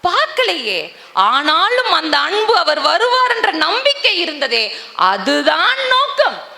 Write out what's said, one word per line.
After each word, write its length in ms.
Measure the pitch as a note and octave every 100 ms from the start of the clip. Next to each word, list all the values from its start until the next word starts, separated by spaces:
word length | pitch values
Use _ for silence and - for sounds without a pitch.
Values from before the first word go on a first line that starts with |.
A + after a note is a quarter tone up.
| F4
பார்க்கலையே, 880 | A4 D#5 - A#4 E4 A3+ F#3 D#3 - -
ஆனாலும் 760 | F#3 G3+ C4+ D4+ D#4+ G4+ B4 A#4+
அந்த 260 | E4+ D#4 C#4+
அன்பு 400 | D4 G#4 G#4+ G#4+
அவர் 220 | D#4 D4+
வருவார் 560 | C#4+ F4 A#4+ B4+ B4
என்ற 160 | A4+ A4
நம்பிக்கை 680 | D#4+ D#4 A4 C5+ C#5 A#4 F#4
இருந்ததே, 560 | E4+ D4 B3+ A#3 G#3 - -
அதுதான் 920 | - F#3 G3 F#3+ C#4+ C#4+ D#4 G4+ C5 C5
நோக்கம் 540 | B4+ C#5+ - C5+ - -